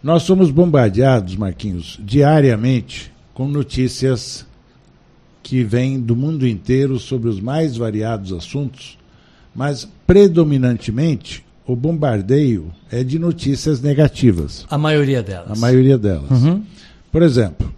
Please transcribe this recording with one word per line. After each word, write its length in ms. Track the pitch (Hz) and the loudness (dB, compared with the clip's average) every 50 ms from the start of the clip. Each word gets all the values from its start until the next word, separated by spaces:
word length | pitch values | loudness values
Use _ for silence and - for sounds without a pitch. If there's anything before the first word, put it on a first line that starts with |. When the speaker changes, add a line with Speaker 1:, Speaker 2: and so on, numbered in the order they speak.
| - | 0
Speaker 1:
Nós 200 | 143 165 170 165 | 2 2 2 2
somos 280 | 180 190 185 190 160 | 2 4 4 4 4
bombardeados, 840 | 135 156 180 175 156 139 120 107 95 107 131 135 131 117 98 90 95 | 4 2 2 4 4 4 2 2 2 2 2 4 2 2 0 -4 -6
Marquinhos, 640 | 95 107 95 87 - - 107 90 87 80 - - - 104 | -6 -6 -6 -6 -8 -8 -8 -8 -8 -10 -14 -16 -16 -10
diariamente 1080 | 98 110 147 143 143 156 156 143 131 117 104 113 127 131 120 101 - - - - - - _ _ _ _ | -2 2 2 4 4 4 4 4 4 2 2 0 0 0 0 -2 -6 -16 -18 -18 -20 -20 _ _ _ _
com 140 | - 127 | -8 -6
notícias 1000 | 143 143 147 131 - - 123 127 123 120 - 131 131 131 113 - - - - - - - _ _ _ _ _ _ _ _ _ _ _ _ _ _ _ _ _ | -4 -4 -4 -6 -6 -4 -4 -2 -2 -2 -2 -2 -2 -2 -2 -6 -12 -16 -16 -18 -20 -20 _ _ _ _ _ _ _ _ _ _ _ _ _ _ _ _ _
que 220 | _ - 127 127 123 | _ -4 -2 -2 -2
vêm 360 | 104 107 120 127 131 135 131 | 0 0 -2 -2 -2 -4 -4
do 160 | 123 117 120 | -2 -2 -2
mundo 300 | 120 135 151 160 151 131 | -2 0 -4 -2 -2 -2
inteiro 540 | 123 110 90 - - 127 131 139 135 135 120 | -2 -2 -2 -2 -2 0 0 0 0 -2 -6
sobre 300 | - - 131 127 113 117 | -6 -6 -8 -4 -4 -4
os 100 | 107 95 | -4 -4
mais 380 | 98 120 139 160 160 151 123 | -6 -6 -4 -2 -2 -2 -4
variados 540 | 113 117 113 104 107 107 113 117 107 98 95 95 | -4 -6 -4 -4 -4 -4 -4 -6 -6 -8 -10 -10
assuntos, 680 | 85 82 - - 139 143 123 - - - - - _ _ _ _ _ _ _ _ _ _ _ _ | -10 -10 -10 -8 -8 -8 -8 -10 -14 -20 -20 -20 _ _ _ _ _ _ _ _ _ _ _ _
mas 320 | - 127 147 143 120 - - - - _ | -6 -6 -4 -6 -6 -10 -18 -20 -10 _
predominantemente 1400 | - 175 202 202 196 165 170 165 151 143 135 127 123 120 110 - - 104 120 156 165 143 110 - - - - _ _ _ _ _ | 4 6 6 6 6 6 2 2 2 2 2 2 0 0 -2 -4 -6 -4 -2 -2 -2 -2 -4 -6 -14 -18 -18 _ _ _ _ _
o 100 | - 123 | -6 -6
bombardeio 960 | 120 123 156 170 151 147 135 113 104 95 98 131 143 151 131 113 92 78 82 - _ _ - | -4 -2 -4 -2 -2 -2 -2 -2 -2 0 0 2 2 2 2 0 -2 -4 -10 -16 _ _ -10
é 120 | - 120 131 | -6 -4 -4
de 140 | 127 139 | -2 -2
notícias 640 | 165 165 175 165 170 - 135 139 135 - 156 151 123 | -2 -2 -2 -4 -2 -4 -4 -4 -2 -2 -2 -2 0
negativas. 840 | 127 147 143 135 151 135 - - 135 120 95 82 76 71 - - - - | 0 0 4 4 4 2 2 2 2 4 4 2 -2 -8 -10 -16 -12 -8
Speaker 2:
A 80 | 156 | -4
maioria 460 | 143 151 156 156 151 143 135 135 123 107 | -2 0 2 2 2 2 2 0 -2 -4
delas. 260 | 95 95 90 87 92 | -6 -10 -12 -10 -10
Speaker 1:
A 40 | 104 | -6
maioria 420 | 110 117 120 127 131 131 135 135 | -2 2 4 6 6 6 6 4
delas. 320 | 123 104 101 90 78 69 69 | 4 2 0 -2 -2 -2 0
Speaker 2:
Uhum. 320 | 135 123 123 160 175 202 214 - - - - - - - - _ | 2 4 4 4 2 0 -4 -10 -18 -20 -20 -20 -20 -20 -12 _
Speaker 1:
Por 100 | - 160 175 | 2 4 4
exemplo, 460 | 160 123 123 110 92 73 - - - - | 4 4 2 0 0 -2 -8 -8 -8 -8